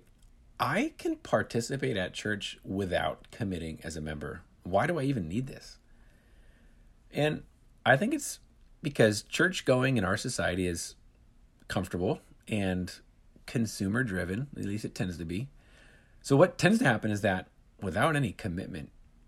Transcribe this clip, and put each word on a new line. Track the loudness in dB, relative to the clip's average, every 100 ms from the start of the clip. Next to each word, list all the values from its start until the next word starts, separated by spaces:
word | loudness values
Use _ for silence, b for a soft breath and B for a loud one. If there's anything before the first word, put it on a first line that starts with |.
| -10 -20 -20 -20 -20 -4
"I | -2 0 -2 -2
can | -4 -4
participate | 0 0 0 -4 -4 -4 -2 -2
at | -4
church | -6 -4 -4 -6 -12
without | -6 -4 0 0 -2 -4 -12
committing | -8 -4 -4 -6 -8
as | -8 -8
a |
member. | -6 -6 -8 -10 -16 -16
Why | 0 2 2
do | 0
I |
even | 0 -2 -2
need | -4 -6
this?" | -10 -18 -20 -20 b b b b b b b b b b b -10
And | 2 2 2 -8 -20 -20 -4
I | 4 4
think | 4
it's | -2 -4 -10 -16 -20 -20 -8
because | -6 4 4 4
church | -4 0 0 0
going | 2 4 4 2
in |
our | 2 0
society | -2 -2 -2 0 0
is | -2 -8 -12 -20 -20 -20 -20 -20 _ -4
comfortable | -4 -2 -2 0 -2 -6 -20 -6
and | -2 0 0 -4 -8 -20 -20 -20 -20
consumer | -6 -2 -2 0 0 0
driven, | 0 -2 -2 -4 -6 -6
at |
least | -6 -4
it | -6
tends | -6 -6 -4
to |
be. | -4 -4 -6 -12 b b b b b b
So | 2 6
what | 6 6
tends | 4 6
to |
happen | 6 4 0
is | 0
that | 2 0 -4 _ -20 -8
without | -4 0 2 2
any | 0
commitment, | -2 -6 -6 -6 -10 -12 -18 -20 -20